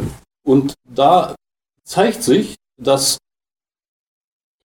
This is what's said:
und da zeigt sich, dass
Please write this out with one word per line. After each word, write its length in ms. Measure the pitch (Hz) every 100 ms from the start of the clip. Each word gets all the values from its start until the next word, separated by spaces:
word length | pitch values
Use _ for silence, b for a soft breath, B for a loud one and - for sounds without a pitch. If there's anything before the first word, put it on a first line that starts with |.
| - - _ _
und 300 | 147 135 139 - _
da 480 | 120 139 175 131 - _ _ _ _
zeigt 400 | - 175 226 -
sich, 320 | - 151 - - _ -
dass 400 | 123 139 139 - _ _ _ _ _ _ _ _ _ _ _ _ _ _